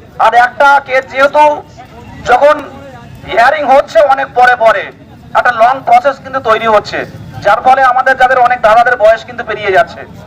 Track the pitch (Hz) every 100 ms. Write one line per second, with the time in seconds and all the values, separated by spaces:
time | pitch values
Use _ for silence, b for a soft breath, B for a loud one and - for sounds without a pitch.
0 | - - 214 233 247 - 277 277 269 262
1 | 262 262 277 294 302 294 - - 254 -
2 | - - - 247 285 302 269 - - -
3 | - - - - 277 302 262 277 - 659
4 | 285 269 269 247 247 247 226 196 147 -
5 | - - - - 247 233 233 269 269 247
6 | 277 269 262 262 233 220 226 208 - 156
7 | 117 - - - 202 226 262 262 262 254
8 | 262 262 254 262 247 247 220 226 247 247
9 | 214 226 - 240 226 214 208 180 165 -
10 | 123 -